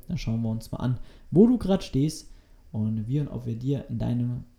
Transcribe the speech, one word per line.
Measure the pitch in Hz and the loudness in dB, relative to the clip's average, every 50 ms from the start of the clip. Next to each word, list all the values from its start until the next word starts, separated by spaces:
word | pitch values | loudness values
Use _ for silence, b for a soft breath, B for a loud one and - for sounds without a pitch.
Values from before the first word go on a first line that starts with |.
| - | -6
Da | - 180 | -8 -6
schauen | 135 - 113 113 113 | -4 -2 -2 -2 0
wir | 117 113 | 0 -2
uns | 113 113 - - | -2 -4 -6 -8
mal | - - | -8 -4
an, | - 131 123 b b b b b b b | -2 -2 -2 b b b b b b b
wo | - 165 220 | 6 8 8
du | 233 254 | 8 6
grad | 220 - 185 196 190 - | 2 2 2 2 0 0
stehst | - - 135 143 156 156 - - - - - - _ - - - - | -2 0 0 0 0 -2 -6 -14 -16 -20 -20 -20 _ -20 -20 -18 -8
und | - 110 110 110 110 110 110 | -4 -2 -2 0 0 -2 -2
wie | 117 135 147 | -2 0 -2
und | 143 | -2
ob | - 139 123 123 | -2 -6 -6 -6
wir | 120 117 | -6 -6
dir | 113 127 135 143 131 - - | -4 -2 -2 -2 -2 -2 -6
in | 120 110 | -4 -2
deiner | 113 117 120 120 120 123 123 131 - - - | -2 0 0 0 0 0 -2 -4 -8 -12 -18